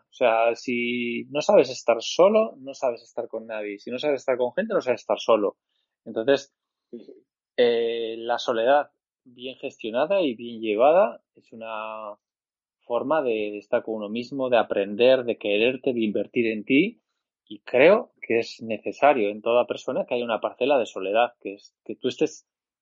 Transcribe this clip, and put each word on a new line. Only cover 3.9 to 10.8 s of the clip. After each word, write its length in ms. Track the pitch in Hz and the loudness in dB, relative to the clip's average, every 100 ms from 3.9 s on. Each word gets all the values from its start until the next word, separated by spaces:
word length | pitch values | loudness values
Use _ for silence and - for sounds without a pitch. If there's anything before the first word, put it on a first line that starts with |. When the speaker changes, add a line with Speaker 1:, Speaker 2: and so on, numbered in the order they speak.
Speaker 1:
no 80 | 123 | -6
sabes 220 | 151 131 | -2 -2
estar 160 | - 123 | -2 0
con 160 | 123 | 0
gente, 200 | 175 220 | -2 -2
no 60 | 185 | -2
sabes 200 | 127 117 | 0 -4
estar 180 | - 101 | -2 -2
solo. 380 | - 110 98 - _ _ _ _ | 2 2 2 -4 _ _ _ _
Entonces, 480 | - 113 120 139 - _ _ _ _ | -10 -4 0 0 0 _ _ _ _
Speaker 2:
Ujú. 340 | 117 - - _ _ _ - | -20 -18 -20 _ _ _ 2
Speaker 1:
eh, 580 | 120 117 117 117 113 113 | 2 2 -2 -4 -6 -8
la 180 | 117 117 | -6 -4
soledad 520 | - 113 120 143 - _ _ _ | -2 0 2 2 0 _ _ _
bien 320 | 131 123 127 123 | -20 -16 -16 -12
gestionada 640 | 135 - 113 120 156 202 | -14 -10 -6 -2 0 0
y 140 | 156 | -2
bien 260 | 113 120 113 | -4 -12 -8
llevada 600 | 110 104 | -4 2